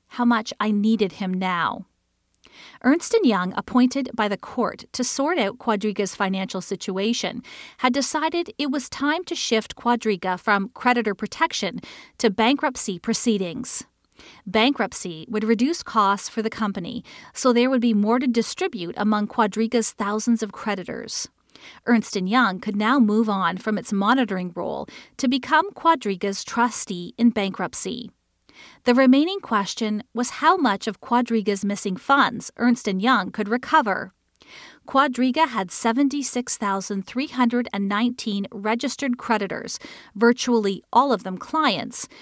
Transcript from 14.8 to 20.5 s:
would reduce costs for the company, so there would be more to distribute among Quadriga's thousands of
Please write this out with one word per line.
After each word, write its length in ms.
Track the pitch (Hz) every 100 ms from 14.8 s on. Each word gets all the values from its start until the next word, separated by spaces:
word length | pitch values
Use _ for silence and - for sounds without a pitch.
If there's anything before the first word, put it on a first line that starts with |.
| 202 - 180 160 -
would 160 | 208
reduce 380 | 214 226 262 339
costs 480 | - 226 196 202 -
for 140 | -
the 80 | 220
company, 520 | - 214 190 170 - - - -
so 180 | - 262
there 200 | 233 254
would 100 | 262
be 140 | 233 208
more 240 | 208 247
to 80 | 262
distribute 680 | 226 220 - 359 220 170 -
among 280 | 208 214 208
Quadriga's 680 | - 208 208 226 240 214
thousands 500 | - 202 214 240 226
of 80 | 208